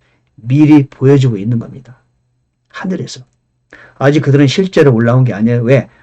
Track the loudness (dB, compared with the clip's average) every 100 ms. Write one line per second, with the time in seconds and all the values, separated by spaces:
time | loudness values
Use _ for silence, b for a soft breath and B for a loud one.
0 | _ _ _ _ -4 2 4 4 2 -2
1 | 2 2 2 -2 -4 -4 -6 -14 -20 -20
2 | _ _ _ _ _ _ _ -12 -8 -8
3 | -10 -16 -20 _ _ _ _ B B B
4 | 0 0 0 2 2 0 -2 0 2 2
5 | 0 0 0 -2 -2 -2 0 0 -2 b